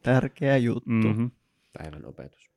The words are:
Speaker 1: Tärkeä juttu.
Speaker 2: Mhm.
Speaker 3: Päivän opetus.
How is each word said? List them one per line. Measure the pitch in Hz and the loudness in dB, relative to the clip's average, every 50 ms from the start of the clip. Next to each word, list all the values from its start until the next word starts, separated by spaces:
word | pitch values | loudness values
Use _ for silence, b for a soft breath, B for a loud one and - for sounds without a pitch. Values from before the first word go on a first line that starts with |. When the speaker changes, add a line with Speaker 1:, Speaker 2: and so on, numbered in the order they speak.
| - | 0
Speaker 1:
Tärkeä | 123 127 131 127 139 - - 147 139 139 | 2 2 2 2 0 -6 -4 0 2 2
juttu. | 135 120 117 113 120 - - | 2 2 0 -2 -4 -2 -2
Speaker 2:
Mhm. | 117 113 110 110 107 110 117 120 - _ _ _ _ _ _ _ _ - | 0 2 2 2 2 0 -2 -4 -6 _ _ _ _ _ _ _ _ -16
Speaker 3:
Päivän | - 78 76 78 - | -14 -14 -14 -16 -18
opetus. | - - - - - - _ _ _ _ | -18 -18 -18 -20 -20 -20 _ _ _ _